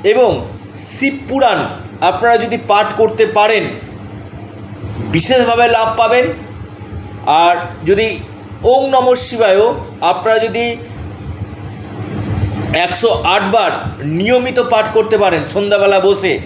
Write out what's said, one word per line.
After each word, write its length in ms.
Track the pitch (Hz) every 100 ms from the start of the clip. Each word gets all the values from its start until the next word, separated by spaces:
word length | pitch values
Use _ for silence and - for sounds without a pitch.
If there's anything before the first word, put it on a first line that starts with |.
এবং 280 | 196 226 240 147 - - - - - -
শিব 200 | 277 - -
পুরাণ 320 | 269 247 180 131 - - -
আপনারা 340 | 175 185 233 233
যদি 200 | 226 233 -
পাঠ 200 | 208 214 -
করতে 280 | 214 - 214
পারেন, 380 | 208 208 220 160 - - - - - - - - - - - - - 156
বিশেষভাবে 540 | 160 - 254 247 233 240
লাভ 220 | 233 226 226
পাবেন। 280 | 226 247 254 - - - - - - - - - - 151
আর 120 | 175 175 - - 156
যদি 220 | 202 226 175 - - - -
ওম 200 | 220 269 269
নমঃ 220 | 262 254 247
শিবায়ও 520 | - 233 220 190 226 - - -
আপনারা 360 | 170 180 220 220
যদি 260 | 226 214 233 233 226 - - - - - - - - - - - - - - - - - - 156 180
একশো 240 | 180 226 196
আট 200 | 160 196 196
বার 200 | 220 185 - - - 139 160
নিয়মিত 400 | 202 247 247 247
পাঠ 260 | 226 226 214
করতে 220 | 220 214 214
পারেন 240 | 202 165 147
সন্ধ্যাবেলা 520 | 190 202 202 196 196
বসে 340 | 190 196 190 117